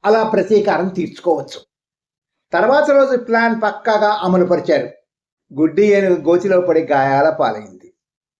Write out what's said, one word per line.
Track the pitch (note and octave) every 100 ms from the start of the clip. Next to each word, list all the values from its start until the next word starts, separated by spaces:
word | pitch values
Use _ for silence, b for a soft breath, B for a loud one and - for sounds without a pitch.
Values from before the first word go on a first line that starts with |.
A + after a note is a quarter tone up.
| G3+
అలా | A3+ A3
ప్రతీకారం | G3+ F#3 G#3+ G3+ E3 F#3
తీర్చుకోవచ్చు. | F3+ D#3+ - F3+ D3+ - - _ _ _ _ _ _ _ _ _
తర్వాత | E3+ A3 C#4 D4+
రోజు | C#4 C4+ B3
ప్లాన్ | A3+ A3+ A#3 A3
పక్కాగా | G#3+ F#3+ - G#3 G#3 G#3
అమలుపరిచారు. | F#3 F#3 F3 E3+ D#3+ D3 G#2+ - _ _ _ _ _ C3+
గుడ్డి | D#3 D3+ G#3
ఏనుగు | G3+ G3 F3
గోతిలో | D3 F3 G3 F#3
పడి | F3+ D#3+
గాయాల | D#3+ C#3+ C3+ C#3 D#3
పాలైంది. | D#3 B2+ G#2+ G#2 F2+ - _ _ _ _ _